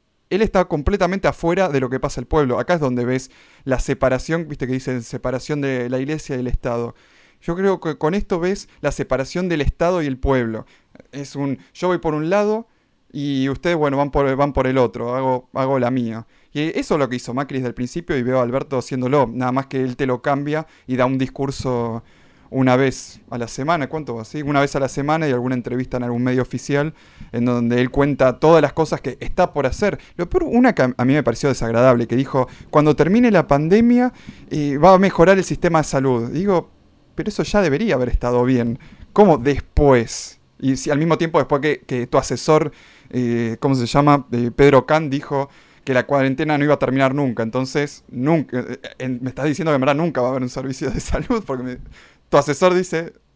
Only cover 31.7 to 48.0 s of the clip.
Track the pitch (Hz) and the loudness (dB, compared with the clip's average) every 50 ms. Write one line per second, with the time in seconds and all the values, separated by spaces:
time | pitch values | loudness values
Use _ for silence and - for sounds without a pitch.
31.7 | 113 117 123 135 123 120 120 110 117 127 135 131 - 139 123 - - - - - | 2 4 6 6 6 4 2 0 0 -2 -2 0 0 -2 -2 -2 -4 -16 -18 0
32.7 | - - 147 151 147 - 151 156 190 233 247 240 208 175 147 - 143 139 151 160 | 2 4 4 4 4 4 4 4 4 4 4 4 4 4 4 4 2 0 2 4
33.7 | 190 220 233 240 240 240 247 247 - - - - - - - - - 151 147 143 | 4 4 6 6 4 4 2 0 -2 -6 -16 -20 -20 -20 -12 -6 -4 -2 -2 -2
34.7 | 143 139 147 185 190 185 196 190 - - 165 175 196 196 175 - 151 - - 175 | 0 4 6 8 8 8 6 2 4 4 6 6 6 4 2 -2 -4 -2 0 2
35.7 | 170 160 147 - - 139 131 135 127 117 117 123 - 151 190 208 190 170 - - | 2 2 0 2 0 0 2 2 2 0 0 -2 -4 -4 -2 0 0 0 0 -4
36.7 | _ _ _ _ _ _ _ _ _ - 160 214 202 - 170 - - 208 196 160 | _ _ _ _ _ _ _ _ _ -6 -6 -6 -4 -4 -4 0 2 2 2 4
37.7 | 135 - 226 226 156 127 127 120 - - - 123 123 123 123 127 131 120 117 120 | 2 0 0 0 0 0 0 0 -2 -2 -2 0 0 2 2 2 2 2 2 0
38.7 | 117 - - - - - - - - - 208 202 156 123 117 143 143 127 - - | -4 -6 -10 -18 -20 -20 -20 -6 4 6 6 6 6 4 4 0 0 0 -4 -2
39.7 | _ - 147 143 135 120 113 - - - - - - _ _ _ _ _ - 131 | _ 4 6 6 6 6 4 0 -6 -10 -12 -14 -16 _ _ _ _ _ -2 -2
40.7 | 135 131 - 147 147 139 160 170 160 147 165 160 160 165 131 - 147 139 131 156 | -2 -2 -2 -2 -2 0 2 2 2 2 0 0 0 0 0 2 0 0 0 -2
41.7 | 147 - - - 139 123 120 123 - 139 131 - 135 117 - - 156 156 156 147 | -2 -2 -4 -6 -6 -6 -4 0 0 0 0 0 -6 -6 0 2 2 2 2 0
42.7 | - - - - - - _ - - 127 123 117 120 117 117 113 113 - - 139 | -6 -12 -20 -20 -20 -20 _ -8 -6 -4 -2 0 0 -2 -2 -4 -4 -4 -2 0
43.7 | 135 131 120 113 - 139 143 147 147 143 127 - - 120 120 120 117 - 143 143 | 0 0 -2 0 0 2 4 4 4 2 0 -2 -4 -2 -2 -2 2 4 6 8
44.7 | 143 131 123 - 156 156 160 147 131 143 147 - 143 139 139 139 _ - _ _ | 8 6 4 4 0 0 0 -2 -4 -6 -6 -4 -4 -4 -4 -6 _ -20 _ _
45.7 | _ _ _ - 131 123 117 - 143 139 135 135 135 131 160 156 151 143 143 151 | _ _ _ -2 0 0 0 2 0 2 2 2 0 -2 -2 -2 0 0 2 2
46.7 | 143 139 143 123 127 135 135 135 131 147 143 135 113 104 117 113 113 127 131 131 | 2 2 2 0 2 2 2 2 2 0 -2 -2 -2 -2 -4 -2 -2 -4 -4 -2
47.7 | - 151 147 143 - - | -2 -4 -4 -4 -6 -14